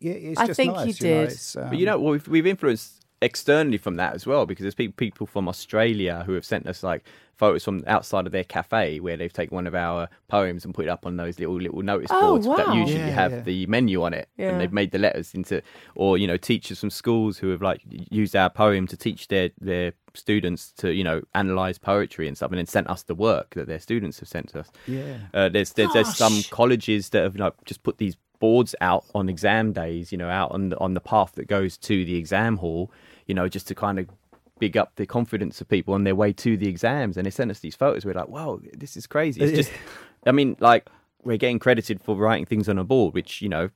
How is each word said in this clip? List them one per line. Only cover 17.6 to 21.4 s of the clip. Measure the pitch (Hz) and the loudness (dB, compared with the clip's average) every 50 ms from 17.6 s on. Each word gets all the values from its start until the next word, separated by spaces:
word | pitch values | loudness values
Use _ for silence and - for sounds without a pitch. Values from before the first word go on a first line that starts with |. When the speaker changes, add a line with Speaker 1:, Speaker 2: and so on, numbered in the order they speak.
Speaker 3:
like, | 98 92 85 - _ - | 0 -2 -2 -2 _ -16
y-, | - - 87 - | -16 -14 -10 -4
used | - 110 104 92 - | 0 0 0 2 4
our | 95 92 90 | 4 2 2
poem | - - 107 107 101 95 92 92 | 4 4 4 4 4 2 0 -4
to | 90 | -6
teach | - - 113 - - - - | -6 -4 -6 -6 -6 -6 -2
their, | 101 95 92 87 _ - | 0 0 0 0 _ -6
their | 92 95 90 90 90 87 - _ _ _ _ | -6 -4 -2 -2 -2 -4 -6 _ _ _ _
students | - - - 107 107 87 87 87 - - - _ - | -10 -2 0 0 0 0 -2 -4 -6 -8 -18 _ -4
to, | - 90 80 | -2 -2 0
you | 95 90 | 0 0
know, | 82 80 80 - _ - | 0 -2 -2 -4 _ -2
analyse | 101 | -2